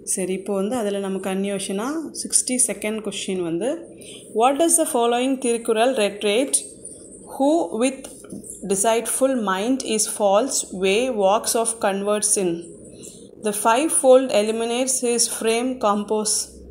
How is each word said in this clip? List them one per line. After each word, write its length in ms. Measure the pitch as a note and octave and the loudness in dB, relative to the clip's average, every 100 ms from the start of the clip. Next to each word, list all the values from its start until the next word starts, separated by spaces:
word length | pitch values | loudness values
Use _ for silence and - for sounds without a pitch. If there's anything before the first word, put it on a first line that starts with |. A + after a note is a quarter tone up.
சரி, 280 | - - F#3 | -4 -4 -2
இப்போ 220 | F#3+ - | -4 -4
வந்து 220 | G3 G3+ B3+ | -2 -2 -2
அதுல 220 | G#3 G3+ | -2 -2
நம்ம 200 | G3 F#3+ | -4 -4
கன்டினியூஷனா 720 | F#3+ F#3+ G3 G3 G3 G3 B3 D#4+ D4 | -2 -2 -2 -4 -4 -4 -4 -6 -8
சிக்ஸ்டி 460 | - - - - B3 - | -10 -2 -2 0 0 0
செகண்ட் 420 | G3+ G#3+ A3 G#3 | -2 -4 -4 -6
கொஸ்டின் 340 | G3 - F#3 | -8 -4 -4
வந்து, 540 | E3+ E3+ A3+ D#4+ - - - - - | -2 -2 -2 -4 -10 -18 -18 -18 -6
"What 180 | G#3+ B3 | 2 2
does 260 | C#4 E4 E4 | 4 4 4
the 80 | D#4 | 2
following 460 | B3 A#3 A#3+ B3+ C4 | 2 2 2 0 0
திருக்குறள் 560 | B3 A#3 A#3 A3 A#3+ | 0 0 0 2 2
reiterate? 580 | B3+ G3+ G3 G#3+ G#3 C#4 - - - - - - - - - | 2 0 0 0 2 2 -2 -4 -18 -20 -18 -18 -20 -16 0
Who 420 | C#4 E4 D#4+ A3 | 2 2 0 0
with 200 | B3+ C4+ - - - - - - F#3 | 0 -2 -14 -18 -16 -14 -14 -12 -4
deceitful 680 | G3 A3+ A3+ A3+ - C4 B3+ | 2 4 2 0 0 2 2
mind 400 | G3+ F#3+ A3 C4 | 0 0 0 0
is 160 | - A3 G#3 - | 0 -2 -2 0
false 600 | G#3 G3+ C4 - - F#3+ | 4 4 2 -2 -6 -2
way 300 | F#3+ G3+ C4 | 2 2 2
walks 440 | A3 F#3+ A3 A3+ | 2 4 4 2
of 140 | A#3 A3+ A3+ | -2 -2 0
converts 560 | G#3 G3 G3 G#3 G#3 - | -2 0 0 0 0 0
in. 380 | F#3 E3+ - - - - - - - - | 0 -2 -8 -18 -20 -20 -20 -20 -20 -6
The 80 | G#3+ G#3 | -6 0
fivefold 640 | A3+ A#3 D#4+ - C4 B3+ C4 | 2 4 2 4 8 8 8
eliminates 720 | G#3 G#3+ A3+ A#3 A#3+ B3+ - | 2 2 0 -2 0 0 0
his 180 | A#3+ A#3+ - - | 0 0 0 0
frame 380 | A3+ A3+ B3+ B3+ | 0 0 0 0
compose 840 | G#3+ G#3 G#3 G#3+ G#3+ - - - - | 0 0 0 -2 0 -4 -6 -12 -20